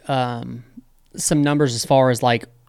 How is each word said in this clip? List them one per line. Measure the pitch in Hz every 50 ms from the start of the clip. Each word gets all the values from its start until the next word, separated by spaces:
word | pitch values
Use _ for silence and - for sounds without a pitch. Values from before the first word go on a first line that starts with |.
| - -
um, | 139 131 127 123 120 120 120 120 120 120 123 - - - - _ _ _ _ _ -
some | - - - 170 151
numbers | 143 147 147 147 151 131 117
as | 120 -
far | - 143 135 131 127
as, | 123 107
like, | 131 127 120 117 - - _ _ _